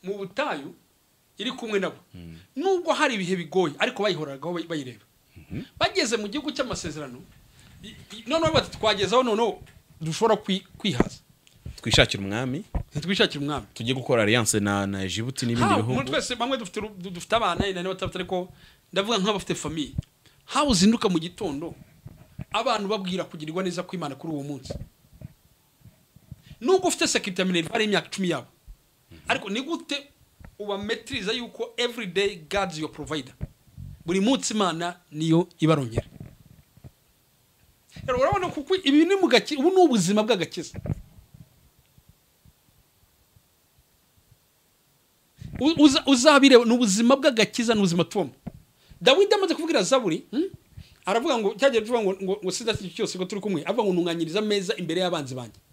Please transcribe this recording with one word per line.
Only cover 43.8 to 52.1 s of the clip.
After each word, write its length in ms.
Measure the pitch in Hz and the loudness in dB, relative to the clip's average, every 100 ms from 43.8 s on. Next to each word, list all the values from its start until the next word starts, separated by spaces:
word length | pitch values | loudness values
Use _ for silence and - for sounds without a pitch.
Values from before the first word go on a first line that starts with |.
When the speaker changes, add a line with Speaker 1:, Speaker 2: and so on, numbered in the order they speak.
| _ _ _ _ _ _ _ _ _ _ _ _ _ _ _ _ - - | _ _ _ _ _ _ _ _ _ _ _ _ _ _ _ _ -12 0
Speaker 1:
U-, 240 | 269 330 | 2 8
uza-, 180 | 294 262 - | 6 6 4
uzabireba, 580 | 269 285 285 269 240 | 6 8 8 10 10
ni 80 | 233 | 8
ubuzima 440 | 240 240 190 233 277 | 4 4 4 6 6
bw'agakiza, 580 | 285 226 202 - 226 | 4 4 2 2 0
ni 60 | 220 | 4
ubuzima 240 | 196 170 | 4 2
tubamo. 280 | 165 214 143 - - - _ _ _ - | 0 -2 -4 -6 -18 -18 _ _ _ 2
Dawidi 340 | 175 302 415 | 4 6 6
amaze 200 | 415 370 | 4 2
kuvugira 280 | 294 320 285 | -2 0 0
Zaburi, 420 | 180 262 214 156 - | 2 2 2 -4 -4
hmm? 200 | 233 381 - _ - - _ - | -4 -4 -8 _ -20 -20 _ -2
Aravuga 320 | 220 302 247 | 0 0 0
ngo, 160 | 202 | -2
cyagiye 260 | 214 269 233 | 2 2 2
tuvuga 200 | 214 240 | 0 0
ngo, 140 | 202 | 0